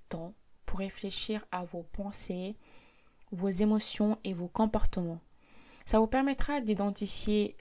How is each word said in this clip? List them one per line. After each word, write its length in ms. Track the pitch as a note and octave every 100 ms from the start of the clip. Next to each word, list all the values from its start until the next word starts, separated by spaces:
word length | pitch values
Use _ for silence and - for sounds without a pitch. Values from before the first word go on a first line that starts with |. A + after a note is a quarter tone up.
| -
temps 260 | E3 E3+ G#3+ - - -
pour 120 | F#3+
réfléchir 640 | G3 - G3 - - G#3+ -
à 140 | F3+
vos 180 | F3 F3
pensées, 720 | E3+ - G3+ - - F3+ F#3 A3 - - - _ - _ -
vos 160 | F3 G3
émotions 720 | F3+ G#3+ G#3+ - - G#3 A3
et 100 | F#3+
vos 140 | F3 F3
comportements. 720 | - A3 G#3+ - F3+ E3+ E3 - - _ - - -
Ça 140 | - A3
vous 80 | A3
permettra 540 | B3+ C4+ C4+ - D4
d'identifier 960 | A3 G3 G3+ G3 G3 - - G#3 G3+ -